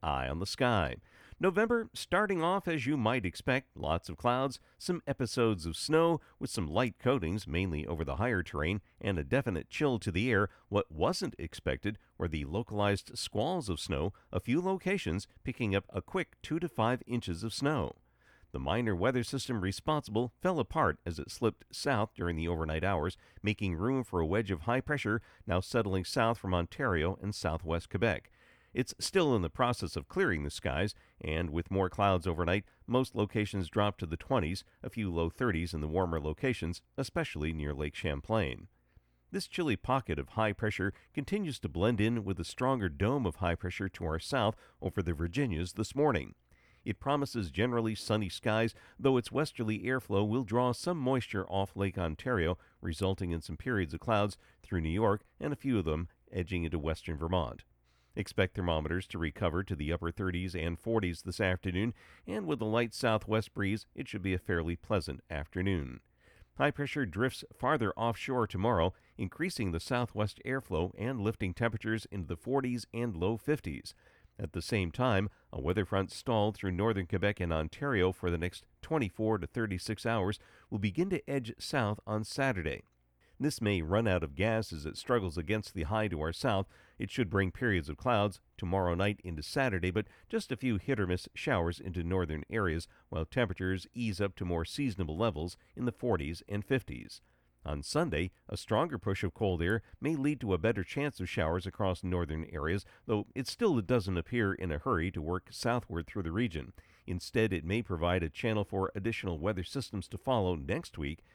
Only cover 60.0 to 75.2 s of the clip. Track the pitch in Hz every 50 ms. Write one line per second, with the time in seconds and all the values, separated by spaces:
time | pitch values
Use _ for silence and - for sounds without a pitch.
60 | 85 85 - - 98 92 90 90 90 92 85 87 80 85 85 - - 113 113 110
61 | 98 87 82 - - 95 - - 104 92 92 - - 95 87 92 110 120 - -
62 | - - - - - - 196 214 196 160 147 120 110 107 110 120 120 113 - -
63 | - 117 110 104 - 101 107 113 107 - - - 101 95 107 110 - - - -
64 | 139 - - 101 90 95 92 90 - - 90 85 78 85 87 - - - 107 95
65 | 87 76 67 - - - 80 73 78 - - 90 92 98 95 82 69 62 62 -
66 | - _ _ _ _ - - - - _ - - 139 147 - - 143 135 - 147
67 | 131 90 80 98 127 131 - - - - - - 127 127 156 139 113 95 - -
68 | 113 117 107 - - - 131 123 110 - - 90 101 120 117 87 82 - - -
69 | _ _ _ - 101 92 - - 165 190 - - 107 92 82 82 - - 127 120
70 | 123 - - 107 104 101 - - - 120 131 139 - - 92 78 87 - - -
71 | 107 123 135 113 98 110 113 - 104 92 87 - 117 117 110 104 - 110 110 107
72 | - - 101 101 82 71 87 - - 120 135 139 135 127 123 117 107 - - 117
73 | 120 120 92 - 90 101 117 110 - 139 151 139 - 85 69 - - - - _
74 | - - _ _ _ _ _ - - 78 - 90 - - 123 104 90 82 - -
75 | 127 131 104 95